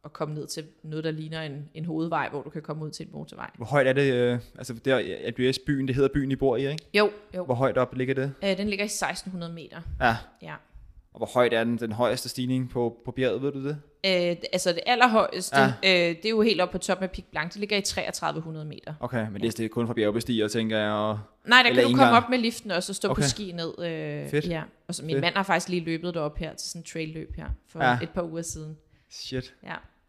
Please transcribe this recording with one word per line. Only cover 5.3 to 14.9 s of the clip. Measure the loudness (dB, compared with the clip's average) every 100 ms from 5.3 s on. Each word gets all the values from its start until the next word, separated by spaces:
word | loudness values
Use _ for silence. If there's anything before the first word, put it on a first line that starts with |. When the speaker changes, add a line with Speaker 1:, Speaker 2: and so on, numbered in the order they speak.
| 2 2
Speaker 2:
d'Huez | 2 0
byen, | 0 2
det |
hedder | 4 4
byen, | 4 0
I | 2
bor | 2 2
i, | 0
ikke? | -4 0
Speaker 1:
Jo, | 4 4 2 -12 -8
jo. |
Speaker 2:
Hvor | -2
højt | 2 4 2
op | 0
ligger | 0 0
det? | 0 -2 -2
Speaker 1:
Øh, | -2 0
den | -2
ligger | -2
i | -4
seksten | -2 -4 -4 -8
hundrede | -10 -10
meter. | -12 -14 -14 -10 2
Speaker 2:
Ja. | 2 2 -4 _
Speaker 1:
Ja. | -16 -16 _ -20 -20 -20 _
Speaker 2:
Og | -8
hvor | -2
højt | 4 4
er | 4
den, | 2 0
den | -4
højeste | 0 0 0 -4
stigning | -6 -2 -2 -2
på, | -2 -2 -2
på | -10
bjerget, | -2 0 0
ved | -2
du | -4 -6
det? | -8 -12 _ 0
Speaker 1:
Øh, | 2 2 -2 -4
altså, | -2 0
det | 0
allerhøjeste, | 0